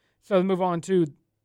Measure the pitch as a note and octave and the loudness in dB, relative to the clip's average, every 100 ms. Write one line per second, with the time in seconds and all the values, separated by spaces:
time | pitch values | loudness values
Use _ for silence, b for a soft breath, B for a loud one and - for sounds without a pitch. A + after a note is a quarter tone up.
0 | _ _ _ G3 F#3+ F#3 F#3 E3+ E3 F#3 | _ _ _ 0 2 0 -2 -4 -2 0
1 | D#3 - _ _ | 0 -4 _ _